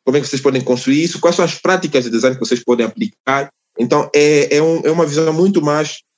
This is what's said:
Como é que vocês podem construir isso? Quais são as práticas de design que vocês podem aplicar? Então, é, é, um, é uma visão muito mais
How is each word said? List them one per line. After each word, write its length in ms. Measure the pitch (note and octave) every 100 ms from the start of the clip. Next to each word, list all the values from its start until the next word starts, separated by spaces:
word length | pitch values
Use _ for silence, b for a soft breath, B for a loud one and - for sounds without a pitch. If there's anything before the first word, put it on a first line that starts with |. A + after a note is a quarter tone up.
Como 120 | - C#3+
é 40 |
que 80 | C3+
vocês 120 | C3
podem 200 | C#3 C3
construir 420 | B2+ B2 C3 C#3+
isso? 160 | E3+ -
Quais 160 | E3+
são 100 | F3
as 100 | E3
práticas 500 | - F3 F#3 E3 C#3
de 60 | B2
design 260 | A2+ B2+ C3
que 80 | A2+
vocês 160 | B2
podem 240 | - A#2+ A2
aplicar? 640 | G#2+ G#2 - - C#3 C#3 _ _ -
Então, 320 | B2 D3+ -
é, 420 | D3 D3 D3 C#3+ D3
é, 60 |
um, 180 | D#3+ E3
é 60 | D3
uma 140 | E3 D#3
visão 260 | D3 D#3+
muito 280 | D#3 F#3+ F#3+
mais 360 | D3 D3 D3+ - _